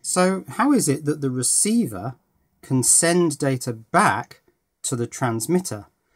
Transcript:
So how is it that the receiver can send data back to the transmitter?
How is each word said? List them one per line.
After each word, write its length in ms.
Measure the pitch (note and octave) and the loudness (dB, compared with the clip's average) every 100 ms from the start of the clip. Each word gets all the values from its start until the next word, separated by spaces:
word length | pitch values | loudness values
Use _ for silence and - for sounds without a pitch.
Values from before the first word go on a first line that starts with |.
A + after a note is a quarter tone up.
So 420 | - F3+ F#3 F#3+ - | -4 0 2 0 -6
how 240 | - C#4 | -2 2
is 160 | C4+ D#3 | 4 2
it 160 | C#3+ | 0
that 160 | D3 D3+ | -2 -2
the 100 | C3+ | -4
receiver 840 | B2+ B2 - G3+ A#3 E3+ F#2+ A2 B2+ _ _ _ _ | -2 -2 0 2 2 0 -4 -10 -12 _ _ _ _
can 220 | - C3 | -2 0
send 560 | B2 - E3+ F3 E3+ C#3 | 2 2 4 4 2 0
data 340 | C#3+ C3 - | -2 -2 -6
back 680 | A2+ A2+ - F#3+ G2 - - _ _ _ _ | -10 0 2 4 0 -6 -18 _ _ _ _
to 140 | - A#2+ | -8 -4
the 100 | A#2 | -6
transmitter? 800 | - B2+ A2+ B2+ F3+ F#3 G#2 - _ _ | -4 -2 -2 0 -2 -2 -12 -14 _ _